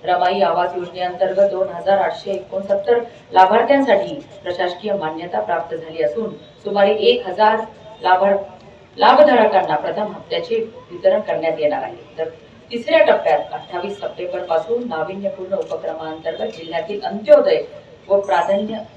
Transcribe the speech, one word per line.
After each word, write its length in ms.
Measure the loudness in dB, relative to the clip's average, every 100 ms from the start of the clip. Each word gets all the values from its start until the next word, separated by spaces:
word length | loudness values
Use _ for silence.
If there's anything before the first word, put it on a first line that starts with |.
रमाई 380 | 0 2 2 2
आवास 300 | 2 2 0 -4
योजनेअंतर्गत 720 | -8 -6 -6 -2 0 4 2
दोन 160 | 2 -4
हजार 300 | -2 0 2
आठशे 340 | 2 -4 -6
एकोणसत्तर 680 | -8 -6 -8 -2 -2 2 0 0 -14 0
लाभार्थ्यांसाठी 800 | 4 6 6 4 2 4 2 2 -8 -14 -12
प्रशासकीय 500 | -10 -4 -4 -4 -6
मान्यता 460 | -4 -4 -8 -6 -6
प्राप्त 360 | -2 -4 -4 -10
झाली 280 | -10 -4
असून 260 | -2 -2 -8
सुमारे 580 | -10 -20 -12 -4 2 2
एक 360 | 4 2 2 -2
हजार 300 | 2 2 2 -4 -14 -20 -6
लाभार-, 360 | 2 4 4 2 -2 -16 -20 -20 -20 2
लाभधारकांना 760 | 6 8 8 6 4 2 0 -4
प्रथम 280 | -4 -4
हप्त्याचे 520 | -6 -8 -6 -6 -2 -4 -4 -12 -16
वितरण 280 | 0 2 2
करण्यात 340 | 0 -2 -2 0
येणार 240 | -2 -2
आहे. 340 | -6 -12 -16 -8
तर 60 | -8 -8 -20 -20 -10
तिसऱ्या 320 | -8 0 4
टप्प्यात 360 | 4 4 2 0 -2
अठ्ठावीस 440 | -12 -10 -8 -8 -8
सप्टेंबर 420 | -10 -8 -8 -8
पासून 480 | -2 -4 -2 -4 -4
नाविन्यपूर्ण 680 | -6 -6 -6 -8 -8 -6 -6
उपक्रमांतर्गत 920 | -6 -6 -8 -8 -10 -8 -8 -6 -8
जिल्ह्यातील 540 | -10 -8 -8 -6 -8
अंत्योदय 600 | -8 -8 6 6 6 0 -2 -14 -20 -20 -2
व 120 | -2
प्राधान्य 540 | 0 -2 0 -2 -2 -8 -12